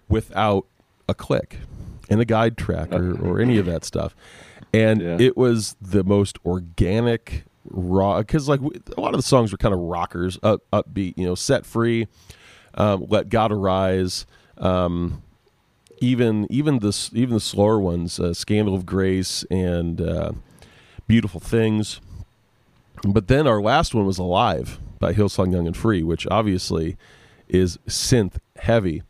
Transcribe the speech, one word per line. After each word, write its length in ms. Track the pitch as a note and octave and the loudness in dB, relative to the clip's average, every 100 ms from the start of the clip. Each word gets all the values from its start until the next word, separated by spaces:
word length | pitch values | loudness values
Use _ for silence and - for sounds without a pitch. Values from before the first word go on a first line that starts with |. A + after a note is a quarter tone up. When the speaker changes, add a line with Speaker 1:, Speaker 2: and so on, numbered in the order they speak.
| - | -2
Speaker 1:
without 560 | A2 - - G#2+ G2 - _ _ _ - | -2 -2 0 2 2 -2 _ _ _ -6
a 60 | - | -4
click 420 | - - - - - - - - - | -2 -2 -4 -12 -16 -16 -18 -10 0
and 100 | G#2 | 0
a 60 | A#2 | 2
guide 320 | A2 A#2 A2+ | 2 0 -2
track 340 | - E2 D#2 | -4 -4 -2
or, 220 | F2+ F2+ - F2+ | -2 -2 -2 -2
or 140 | F#2 | 0
any 180 | A#2+ A2 | 2 2
of 80 | F2 | 2
that 200 | D#2+ - | -4 -4
stuff. 280 | - D#2 - - - - - - | -6 -6 -8 -20 -20 -20 -20 -2
And 280 | A2 A2 A2 | 2 4 2
Speaker 2:
Yeah. 140 | E2+ E2+ | 2 4
Speaker 1:
it 200 | B2+ - | 4 4
was 380 | B2 A#2 G2+ - | 2 2 -2 -10
the 220 | F#2+ G2+ | -2 2
most 340 | F#2 G2+ G2+ - F2 | 4 4 2 -2 -4
organic, 1000 | F#2 E2+ E2 F2 G#2+ A#2+ A#2 - - - _ - | -4 -4 -2 0 2 2 0 -4 -10 -10 _ -12
raw, 520 | F#2+ F2+ F#2+ G2 F#2 | -6 0 2 2 0
'cause, 280 | G#2+ D#3 C#3 | 0 0 0
like, 100 | C#3 | -2
w-, 180 | C#3 - - - | -2 -8 -12 -4
a 20 | |
lot 120 | - | -2
of 40 | - | 0
the 80 | - | 2
songs 260 | C3+ A2+ | 4 2
were 40 | F#2+ | 0
kinda 200 | A2+ F#2 | 0 0
rockers, 600 | E2+ F2 F2+ F2 F2+ F2+ | -2 -4 -4 -2 -4 0
up-, 180 | G#2+ G2+ - | 0 0 0
upbeat, 400 | G#2+ - G2 F#2 - | -2 -2 -4 -4 -2
you 80 | F2+ | -4
know, 100 | F2+ | -2
Set 300 | - C3 - | 0 -2 -2
Free, 420 | A2+ A#2 A#2 G#2+ _ - - - - _ - | 0 0 0 -4 _ -20 -20 -20 -20 _ 0
um, 300 | G#2 G2 D#2 | 0 0 0
Let 220 | G2+ G2 | 0 2
God 220 | A2+ A2 | 0 0
Arise, 720 | G#2 F#2+ F#2+ F#2+ F#2+ F#2 - - _ _ - | 0 0 2 2 0 -2 -6 -12 _ _ -4
um, 680 | F#2 F2+ F2 F2 F2 - - _ _ _ _ _ _ - | -2 0 0 -2 -4 -6 -14 _ _ _ _ _ _ -4
even, 440 | B2 B2 A#2 G#2+ G#2 | 0 2 2 0 0
even 280 | B2+ D3+ C3 | 0 0 2
the 100 | G#2 | 0
s-, 200 | G2 - | -2 -4
even 200 | A2+ B2+ A2+ | -2 0 0
the 40 | |
slower 400 | - G2 G#2 A2 | -2 2 4 4
ones, 400 | F#2+ E2+ E2+ - | 2 -2 -4 -4
uh, 140 | F2 | -4
Scandal 420 | E2+ - G#2 G#2 F#2+ | -4 -2 0 2 0
of 100 | F2+ | -2
Grace 600 | F#2+ F#2+ F#2+ F2+ - - | 0 0 0 -2 -6 -4
and, 520 | F#2 F2+ F2 E2+ E2 | -2 0 -2 -2 -4
uh, 300 | E2 E2 D#2+ - - - - - - - - | -4 -4 -4 -8 -14 -20 -20 -20 -20 -8 0
Beautiful 320 | A2+ G#2 E2+ | 2 2 -6
Things. 640 | - A#2+ A2 G#2+ G#2+ - - - - _ _ _ _ _ _ - G2 | -2 0 2 0 -4 -8 -18 -20 -20 _ _ _ _ _ _ -6 0
But 220 | G#2 F#2 | 0 2
then 180 | C3 D3+ | 4 4
our 140 | G#2+ | 2
last 340 | G#2 C#3+ E3+ A2+ | 2 2 2 0
one 100 | G2 | 0
was 120 | F2+ | -2
Alive 600 | F2+ F#2 A#2 D#2 B1 - - - | 0 2 2 0 -6 -12 -14 -4
by 140 | - | -2
Hillsong 400 | G#2+ G2+ - F#2 | 2 0 0 0
Young 120 | F2+ E2+ | 0 -2
and 120 | E2+ | -2
Free, 260 | A2+ G2 | 0 0
which 240 | D#2+ E2 - | 0 -2 -2
obviously 680 | G2+ A2 F2+ - F2 D#2+ F#2 - - _ _ - | 0 0 0 -2 -4 -4 -8 -16 -20 _ _ -2
is 300 | F#2 F#2 - - | 2 2 -2 -8
synth 480 | - - B2 F#2+ - - - | -4 0 2 0 -6 -16 -8
heavy. 440 | - A#2 F#2 D2+ | 0 0 0 -6